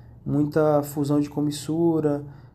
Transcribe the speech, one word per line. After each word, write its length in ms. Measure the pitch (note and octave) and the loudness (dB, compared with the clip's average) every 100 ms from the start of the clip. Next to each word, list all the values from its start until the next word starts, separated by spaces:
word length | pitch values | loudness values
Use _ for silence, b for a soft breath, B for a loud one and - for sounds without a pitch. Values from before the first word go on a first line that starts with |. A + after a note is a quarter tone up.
| B B - | B B -4
muita 560 | C#3 D3 D#3 D3+ D3 | 0 0 2 4 2
fusão 380 | C#3+ D3 C#3+ D3 | 0 -4 0 0
de 100 | D3 | 0
comissura, 920 | - D3 D3 - D#3+ E3+ D#3+ D3+ C#3+ C#3+ B B | -2 -4 -4 -4 0 2 2 0 -2 -6 B B